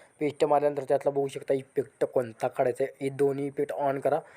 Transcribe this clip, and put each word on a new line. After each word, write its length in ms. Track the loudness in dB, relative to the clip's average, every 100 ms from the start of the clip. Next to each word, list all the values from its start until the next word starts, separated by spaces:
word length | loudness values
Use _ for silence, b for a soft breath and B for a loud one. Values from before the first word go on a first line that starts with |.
| B _
पेस्ट 260 | -4 0 2
मारल्यानंतर 380 | 4 2 0
त्यातला 280 | 0 2 2
बघू 160 | 0 -2
शकता 260 | -6 -2
इफेक्ट 520 | -2 -2 -6 -6 _ 0
कोणता 420 | 0 -2 -4 -6
काढायचा 360 | 0 -2 0
आहे. 140 | -4 -4
हे 80 | -8
दोन्ही 380 | 0 0 0 -4
इफेक्ट 260 | -4 -4
on 260 | -2 -2 0
करा. 200 | 0 0 B